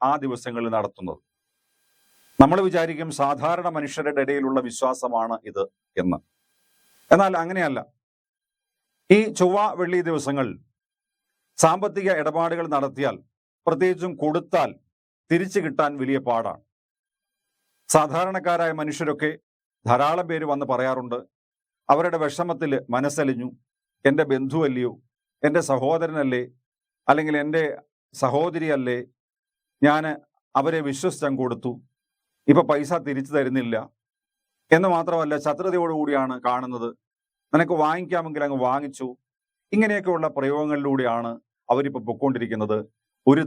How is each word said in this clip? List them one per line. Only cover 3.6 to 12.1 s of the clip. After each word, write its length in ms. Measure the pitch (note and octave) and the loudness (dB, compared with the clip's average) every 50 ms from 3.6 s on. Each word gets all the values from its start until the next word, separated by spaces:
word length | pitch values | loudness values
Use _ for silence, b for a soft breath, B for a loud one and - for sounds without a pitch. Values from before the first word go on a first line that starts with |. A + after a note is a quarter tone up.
| E3+ F3 | -2 -4
മനുഷ്യരുടെ 520 | D#3+ D3+ C#3+ C3+ - D#3+ C#3+ D3 D3 C#3 | -4 -4 -6 -6 -6 -4 -4 0 0 0
ഇടയിലുള്ള 400 | C3+ C#3 C#3+ C#3 C3+ C3 C3+ C3 B2+ A#2 | 0 0 0 0 0 2 0 0 0 -2
വിശ്വാസമാണ് 680 | A#2+ - C3 B2+ B2+ - B2+ B2 A#2 A2+ A2+ A2+ A2+ - A2 G#2+ | -4 -2 0 0 0 -2 -4 -2 -2 -2 -2 -2 -4 -6 -8 -8
ഇത് 140 | - G2 G2 - _ _ _ _ - F#2 | -4 -4 -4 -4 _ _ _ _ -6 -2
എന്ന്. 140 | F2+ F2+ E2+ - _ _ _ _ _ _ _ _ _ _ _ _ _ _ _ _ _ - - | -2 -2 -2 -4 _ _ _ _ _ _ _ _ _ _ _ _ _ _ _ _ _ 4 6
എന്നാൽ 220 | F#3+ G3 F#3+ F#3 E3 | 6 6 2 0 -2
അങ്ങനെയല്ല. 440 | E3 F3 F#3+ F#3 E3+ D3 B2+ A2 - _ _ _ _ _ _ _ _ _ _ _ _ _ _ _ _ _ _ _ _ _ _ _ _ - G3 G#3+ | -4 -4 -4 -2 -2 -2 -2 -6 -8 _ _ _ _ _ _ _ _ _ _ _ _ _ _ _ _ _ _ _ _ _ _ _ _ 4 4 4
ഈ 20 | A3 G#3+ - - | 4 0 0 0
ചൊവ്വ, 320 | F3+ F3+ F#3+ G3+ G#3+ G3+ F3+ F3 | 2 2 2 2 0 -2 -2 -4
വെള്ളി 200 | F3+ E3+ F#3 F3+ E3 E3+ | -4 -2 -2 -2 -2 -2
ദിവസങ്ങൾ 480 | D#3+ C#3+ - C#3+ C#3 C#3 B2+ G#2 - - _ _ _ _ _ _ _ _ _ _ _ _ _ _ _ _ _ _ _ - F3 | -4 -4 -4 -4 -2 -2 -4 -4 -6 -12 _ _ _ _ _ _ _ _ _ _ _ _ _ _ _ _ _ _ _ 4 4
സാമ്പത്തിക 460 | D#3+ F3 G3 G3+ G3 D#3 G3+ F#3 G3 | 4 4 2 -2 -4 -4 -2 0 0